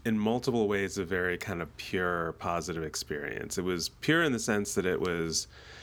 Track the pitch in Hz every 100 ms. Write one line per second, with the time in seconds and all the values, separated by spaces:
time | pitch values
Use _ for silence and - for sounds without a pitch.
0 | 113 107 107 120 127 120 104 101 95 98
1 | 87 92 90 87 - 87 80 - - 95
2 | 90 87 82 - 92 85 87 80 78 -
3 | - 73 73 52 - - 90 87 - -
4 | - 160 160 117 117 104 101 104 92 -
5 | 90 85 82 78 - - - -